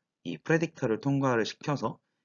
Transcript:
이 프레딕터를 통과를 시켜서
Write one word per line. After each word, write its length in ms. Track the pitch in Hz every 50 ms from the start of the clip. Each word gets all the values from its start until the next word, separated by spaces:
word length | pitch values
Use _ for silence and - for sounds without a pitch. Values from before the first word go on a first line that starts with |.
| _ _ _ _ -
이 120 | 85 82 78
프레딕터를 640 | - - 160 160 165 160 - - 135 113 110 107
통과를 460 | - 139 139 139 139 131 123 117 104
시켜서 540 | - - - - 156 143 - 107 120 170 - _ _ _ _ _